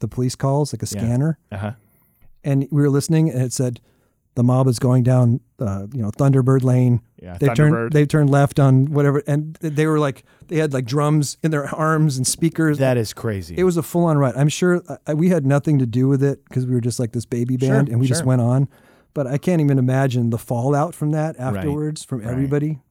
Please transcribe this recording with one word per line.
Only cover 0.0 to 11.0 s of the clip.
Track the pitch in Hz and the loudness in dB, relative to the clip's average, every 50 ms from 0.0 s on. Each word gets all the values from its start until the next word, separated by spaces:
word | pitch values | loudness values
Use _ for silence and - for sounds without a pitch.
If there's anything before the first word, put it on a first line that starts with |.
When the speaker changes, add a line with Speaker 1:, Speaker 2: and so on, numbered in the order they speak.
Speaker 1:
the | 120 104 | -10 -8
police | - 131 127 127 - | -6 -4 -4 -4 -4
calls, | - 139 135 139 147 147 - 123 | -4 -2 -2 0 0 -2 -4 -6
like | 110 | -8
a | 120 - 104 | -8 -8 -6
Speaker 2:
Yeah. | 101 | -4
Speaker 1:
scanner. | 113 117 120 127 143 165 151 - _ - | -2 -2 0 0 0 -2 -2 -6 _ -14
Speaker 2:
Uh-huh. | 104 98 107 104 - - _ _ _ _ _ _ _ _ - - - _ - | -10 -8 -8 -8 -10 -12 _ _ _ _ _ _ _ _ -20 -20 -18 _ -4
Speaker 1:
And | 147 139 139 139 - | -2 -2 -2 -2 0
we | 156 143 | 0 2
were | 143 143 | 2 2
listening, | 135 139 - - 160 156 160 160 | 2 0 0 2 2 2 2 2
and | - 127 | 0 -2
it | 131 120 | -2 -2
said, | - - 127 123 120 - _ _ _ _ _ _ _ _ _ _ - | -2 -4 -4 -4 -4 -8 _ _ _ _ _ _ _ _ _ _ -2
"The | 123 | 0
mob | 120 127 127 131 135 | 2 2 2 2 2
is | 131 117 - | 2 0 0
going | 135 123 127 127 117 | 2 2 2 4 4
down, | 127 127 127 123 117 117 - - _ _ - | 4 4 4 4 4 2 0 -4 _ _ -6
uh, | 131 98 98 98 101 104 143 | -6 -4 -4 -6 -8 -8 -8
you | 127 | -6
know, | 104 104 | -6 -4
Thunderbird | - - 143 139 135 135 123 131 135 135 127 | -2 0 2 2 4 4 4 2 2 2 2
Lane. | 131 127 127 127 123 120 113 - _ _ - | 2 2 4 4 4 2 0 -2 _ _ -20
Speaker 2:
Yeah, | - 90 90 92 | -16 -14 -6 -4
Speaker 1:
They've | 143 123 | -2 0
Speaker 2:
Thunderbird. | 117 | 2
Speaker 1:
turned, | 147 151 147 127 117 117 - | 2 4 4 2 2 0 0
they've | 151 151 147 143 | 2 2 2 2
turned | - 156 147 135 | 2 2 2 4
left | 139 139 143 - - 151 | 4 4 2 2 2 2
on | 139 135 131 131 135 | 4 4 6 4 4
whatever." | 151 147 147 143 143 135 147 - - | 2 0 2 2 2 2 0 0 -2
And | 143 151 151 156 156 - | -2 -2 -4 -6 -10 -8
th-, | 170 156 143 | -8 -4 -2
they | 151 156 | 0 0
were | 160 156 151 | 2 2 0
like, | 151 139 120 - - _ _ - - - | 0 -2 -4 -8 -14 _ _ -20 -12 -6
they | - | -2
had, | 151 156 147 | -2 -2 0
like, | 135 131 127 | -2 -4 -4
drums | 110 135 151 | -2 -2 0